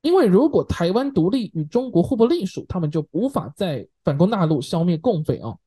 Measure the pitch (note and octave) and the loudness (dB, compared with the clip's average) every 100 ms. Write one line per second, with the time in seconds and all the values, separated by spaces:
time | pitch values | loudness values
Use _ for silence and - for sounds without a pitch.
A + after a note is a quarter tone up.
0 | D4+ F#4 A#3 F#3 D4 E3 C3+ - F3 G#3+ | 2 2 4 4 4 2 2 2 0 0
1 | C#4 C4+ D#3+ C4 G#3 E3 D3+ A#3+ C4 E3+ | 0 0 2 0 -4 -6 -2 -2 0 0
2 | F3 B3 A#3 E4+ F#3+ - - F#3 D#3 D#3+ | 0 2 2 2 -4 -10 -8 -4 -2 -4
3 | D3+ D#3+ C4 - - - F#3+ C3 - _ | -4 -4 -4 -4 -8 -6 -6 -6 -10 _
4 | - C#3+ F#3 A3 D#3+ D3+ C#3 E3+ F3 D#3+ | -4 2 2 2 0 0 -2 -2 0 0
5 | B3+ F3 D#3 C3 A2+ - | 0 -2 -2 -4 -8 -14